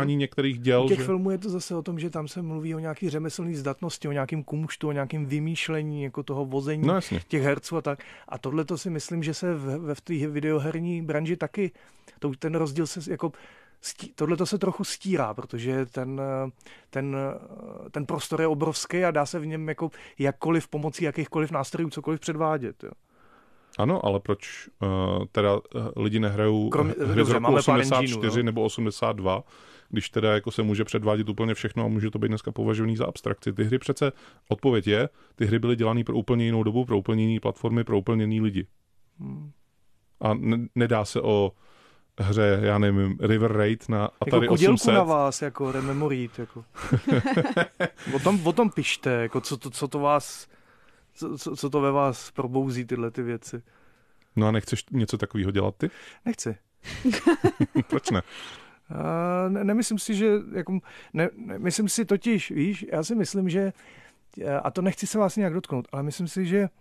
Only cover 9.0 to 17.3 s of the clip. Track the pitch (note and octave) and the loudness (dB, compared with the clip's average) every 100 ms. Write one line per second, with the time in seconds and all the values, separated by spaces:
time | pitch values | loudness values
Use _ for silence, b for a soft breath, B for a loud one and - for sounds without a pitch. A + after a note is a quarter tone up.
9 | - E3+ D#3 D3+ F3+ D#3+ C3+ C#3+ E3 C#3+ | -4 -4 -4 -2 -2 -2 -4 -6 -6 -8
10 | - D#3+ D3+ D3 D3+ D#3 D3 E3 E3+ E3+ | -4 -4 -2 -2 0 0 0 -4 -4 -4
11 | D#3+ D3+ D#3+ F3 D#3 - F#3 - b b | -2 -2 -2 -2 -4 -2 -4 -4 b b
12 | b b D3 C3 D#3+ D#3+ D#3 C#3+ D#3 F#3 | b b -6 -4 -2 0 -2 -2 -4 -4
13 | E3+ F3 E3 - B B B B - - | -8 -4 -4 -6 B B B B -14 -14
14 | - - D#3 E3+ F3+ G#3 F#3+ - G3 - | -14 -4 -2 0 0 0 -2 -2 -6 -6
15 | F#3+ E3+ A2+ G#2+ - A#2 A#2+ C3 B2+ C3+ | -2 0 0 -4 -8 -6 -2 -2 -2 -4
16 | B2+ C3+ C3+ C3+ C3+ - B B B C3+ | -6 -6 -4 -4 -6 -10 B B B -6
17 | C#3 C3+ C3+ | -4 -4 -4